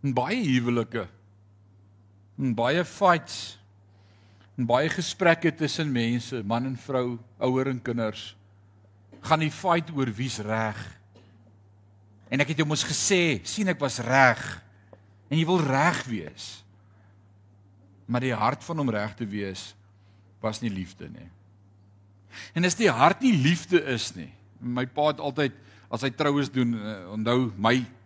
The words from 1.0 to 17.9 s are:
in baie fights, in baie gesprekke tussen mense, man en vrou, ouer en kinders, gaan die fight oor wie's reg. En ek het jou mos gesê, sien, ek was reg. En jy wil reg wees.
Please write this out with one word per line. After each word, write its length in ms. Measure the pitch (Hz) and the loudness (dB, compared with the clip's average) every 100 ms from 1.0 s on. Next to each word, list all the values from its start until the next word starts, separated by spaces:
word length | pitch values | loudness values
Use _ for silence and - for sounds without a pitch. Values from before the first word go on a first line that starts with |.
| 87 - _ _ _ _ _ _ _ _ _ _ _ - | -8 -14 _ _ _ _ _ _ _ _ _ _ _ -4
in 160 | 135 | -2
baie 300 | 113 120 160 | 2 2 2
fights, 760 | 175 - 196 170 - - - - _ _ - - - - - - - - | 0 2 4 4 0 -12 -12 -16 _ _ -20 -20 -20 -20 -20 -20 -18 -6
in 100 | 120 | 0
baie 220 | 123 156 | 2 2
gesprekke 640 | 170 170 - 175 165 170 | -2 -6 2 4 4 2
tussen 380 | 156 151 - 156 | 0 -4 -2 0
mense, 500 | 123 113 120 - 127 | 0 2 0 -4 -6
man 240 | 101 117 131 | -2 -2 -2
en 100 | 123 | -6
vrou, 420 | - 131 123 117 107 - | -4 -2 -2 -6 -12 -4
ouer 300 | 127 127 131 | 0 0 0
en 140 | 127 | -4
kinders, 560 | 120 117 110 104 - - _ _ - _ - _ _ - | -4 -2 -4 -6 -16 -18 _ _ -20 _ -20 _ _ -16
gaan 180 | - 160 | 0 2
die 100 | 156 | 2
fight 380 | - 185 170 165 147 | -2 0 0 0 -2
oor 140 | 127 | -2
wie's 240 | 104 127 117 | -2 -6 -6
reg. 340 | 104 110 110 104 - - _ - - - - _ _ _ _ _ _ _ - | -4 -2 -2 -6 -12 -16 _ -20 -20 -20 -20 _ _ _ _ _ _ _ -6
En 140 | 131 | -2
ek 100 | 143 | 0
het 100 | 151 | 0
jou 60 | 156 | 0
mos 160 | 160 - | 0 -2
gesê, 540 | 156 - 185 170 113 - | -2 2 4 4 0 -4
sien, 220 | - 196 | -2 -2
ek 80 | 175 | 0
was 200 | 143 117 | -2 -2
reg. 380 | 117 135 127 113 - - - - - - - - - | 2 6 6 6 -4 -12 -16 -20 -20 -20 -20 -20 -4
En 100 | 156 | 0
jy 80 | 160 | 2
wil 140 | 180 | 2
reg 360 | 147 135 160 - 131 | 2 2 2 0 -6
wees. 400 | 110 76 - - - - _ _ _ - _ _ _ _ _ _ _ - | -8 -8 -14 -16 -18 -20 _ _ _ -20 _ _ _ _ _ _ _ -20